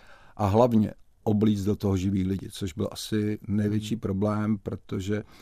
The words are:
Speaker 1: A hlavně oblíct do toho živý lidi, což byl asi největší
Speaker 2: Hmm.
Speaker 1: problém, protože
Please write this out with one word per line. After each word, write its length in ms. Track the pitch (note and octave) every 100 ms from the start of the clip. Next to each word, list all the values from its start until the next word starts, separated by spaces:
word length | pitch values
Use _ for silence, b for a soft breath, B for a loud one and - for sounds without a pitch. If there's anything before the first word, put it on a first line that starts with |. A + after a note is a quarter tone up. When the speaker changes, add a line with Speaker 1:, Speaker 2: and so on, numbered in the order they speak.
| B B B -
Speaker 1:
A 100 | G2+
hlavně 460 | G#2+ B2 A2+ G2 - - _
oblíct 400 | G#2+ G#2+ A2 G2+
do 120 | F#2+ G2+
toho 200 | G2+ G2
živý 280 | F#2+ G2
lidi, 240 | F#2 G2 -
což 220 | - G2
byl 160 | - G2+
asi 460 | - - G#2+ G#2 G#2+ -
největší 460 | G#2 G#2 G#2+ G#2+
Speaker 2:
Hmm. 60 | A2
Speaker 1:
problém, 580 | - F#2+ G#2 G#2+ G#2+ G#2
protože 640 | - G2 - G#2+ F#2 G#2 - B